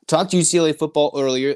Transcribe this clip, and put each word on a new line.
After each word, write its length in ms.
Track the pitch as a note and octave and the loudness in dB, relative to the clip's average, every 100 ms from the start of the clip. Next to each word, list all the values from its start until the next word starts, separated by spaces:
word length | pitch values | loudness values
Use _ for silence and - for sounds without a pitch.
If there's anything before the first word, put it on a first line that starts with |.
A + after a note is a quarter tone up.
| - | -2
Talked 260 | D#3+ F#3+ | -2 0
U 80 | F3+ | 0
C 160 | D#3 F3 | 2 2
L 80 | D#3+ | 0
A 80 | |
football 400 | D3+ D#3 D3+ D3 - | -2 -2 0 0 0
earlier, 400 | C3+ B2+ C3+ | -2 -2 -2